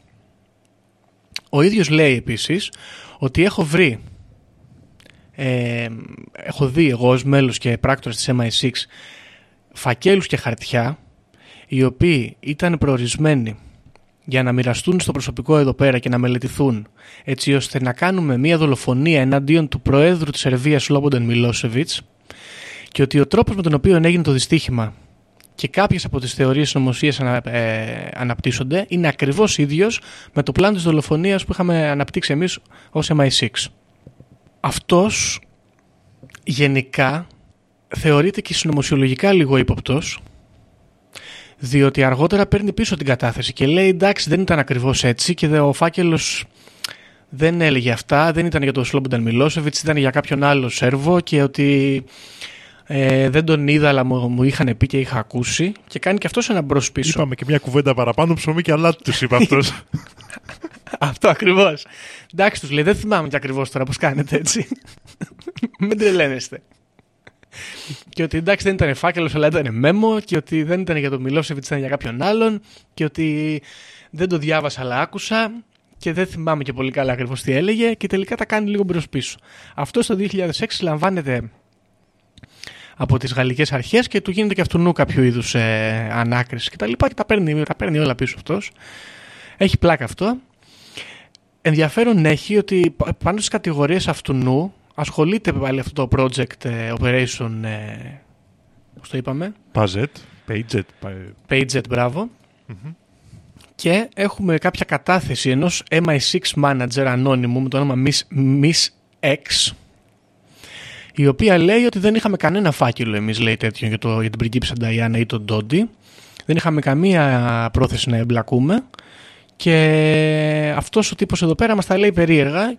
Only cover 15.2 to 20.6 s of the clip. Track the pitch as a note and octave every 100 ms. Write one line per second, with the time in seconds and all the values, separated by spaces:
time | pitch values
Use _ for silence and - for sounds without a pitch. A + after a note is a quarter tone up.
15.2 | - A#2+ B2 D#3 C#3 B2 C#3 B2+ B2 B2
16.2 | B2 B2 B2+ - C#3+ A2+ G#2 _ - -
17.2 | - C3+ - C#3 - C#3+ B2+ B2 F3 F#3+
18.2 | D#3 B2 C#3+ E3 D#3 C3+ - B2+ D#3 D#3
19.2 | C3 C#3 C#3 E3 D3+ - C3+ C3+ D#3+ F3+
20.2 | D#3+ C#3 C#3 B2